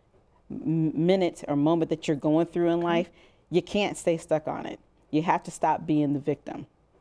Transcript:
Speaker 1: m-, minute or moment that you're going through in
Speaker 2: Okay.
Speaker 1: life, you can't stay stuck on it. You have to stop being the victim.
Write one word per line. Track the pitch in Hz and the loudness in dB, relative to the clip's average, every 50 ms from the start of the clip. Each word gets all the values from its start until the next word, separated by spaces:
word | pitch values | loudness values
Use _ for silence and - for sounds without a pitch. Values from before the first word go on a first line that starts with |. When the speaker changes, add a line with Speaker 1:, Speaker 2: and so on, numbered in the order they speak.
| _ _ _ _ _ _ _ _ _ - | _ _ _ _ _ _ _ _ _ -12
Speaker 1:
m-, | - - - 156 160 165 160 151 - 151 165 | -10 -6 -2 0 0 2 2 0 2 2 2
minute | 175 190 190 180 170 - - - | 4 4 4 2 0 -2 -4 -6
or | - 147 | -2 0
moment | 143 143 156 170 170 160 160 | 2 2 2 2 2 0 -2
that | 160 156 - - | -4 -4 -2 -2
you're | 156 | -2
going | 131 - 151 151 160 170 | 0 2 2 2 2 2
through | 165 - 175 170 170 | 0 0 0 2 2
in | 170 170 | 2 0
Speaker 2:
Okay. | 170 | 0
Speaker 1:
life, | 170 170 170 180 - - - - - _ _ _ - | 0 0 0 0 -2 -6 -20 -20 -20 _ _ _ -2
you | 156 180 | 0 0
can't | 175 - - 208 202 - - | 0 0 -2 0 0 0 -2
stay | - - 175 165 | -2 0 0 0
stuck | 160 - - 156 151 - 147 | 0 0 -2 -2 -2 -2 -4
on | 143 - - | -8 -8 -8
it. | - - - _ _ _ _ _ - | -10 -12 -14 _ _ _ _ _ -2
You | 143 156 | -2 0
have | 170 185 160 180 - | 2 2 2 0 0
to | 175 | -6
stop | - - - 160 151 - 160 | -6 0 2 2 2 0 0
being | 160 151 151 147 139 143 | 0 0 2 2 2 0
the | 135 | -2
victim. | - 156 143 - - - - - - - _ _ _ _ _ _ | -2 -4 -4 -4 -6 -14 -14 -14 -14 -18 _ _ _ _ _ _